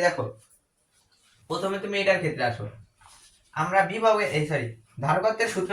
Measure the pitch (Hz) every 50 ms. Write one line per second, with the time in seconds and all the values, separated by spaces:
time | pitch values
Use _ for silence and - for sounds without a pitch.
0 | 175 175 - - 113 - - - _ _ _ _ _ _ _ _ _ _ _ _
1 | _ _ _ _ _ _ _ _ _ - 160 175 190 196 196 190 208 202 202 196
2 | 190 190 180 170 160 147 - 127 120 117 - - 104 107 - - - _ _ _
3 | - - - - - - _ _ _ _ - 151 160 175 185 196 190 180 202 220
4 | 226 220 220 208 202 - - 156 151 156 156 131 117 113 - - _ _ - -
5 | 135 139 156 185 - 220 220 - 226 214 - 185 180 180